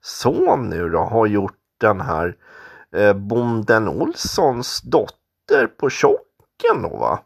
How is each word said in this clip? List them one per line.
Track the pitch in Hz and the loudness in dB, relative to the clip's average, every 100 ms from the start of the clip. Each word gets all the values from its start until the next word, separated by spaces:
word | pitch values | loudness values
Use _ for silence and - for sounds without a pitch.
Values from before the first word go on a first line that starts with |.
son | - - 123 147 359 147 110 | -16 -4 -2 0 0 0 -2
nu | 82 87 | -4 -2
då | 82 | -2
har | 82 113 110 | 0 2 2
gjort | 104 98 - _ _ | 2 -2 -8 _ _
den | 110 98 | 0 0
här, | 82 80 87 87 _ - - - - 87 | -2 -4 -4 -6 _ -20 -20 -20 -10 2
eh, | 104 | 4
bonden | 98 101 117 120 113 107 113 104 | 2 0 -2 0 -2 2 2 2
Olssons | 80 185 339 - - 156 120 127 - | -2 -4 -4 -6 0 0 0 -6 -10
dotter | - 151 104 _ _ _ - 139 123 | 0 0 0 _ _ _ 0 0 0
på | _ 135 | _ -6
tjocken | - 143 139 - _ _ _ 480 415 | 2 2 2 -4 _ _ _ 0 0
då, | - 52 | -4 -4
va? | 58 78 | -2 -4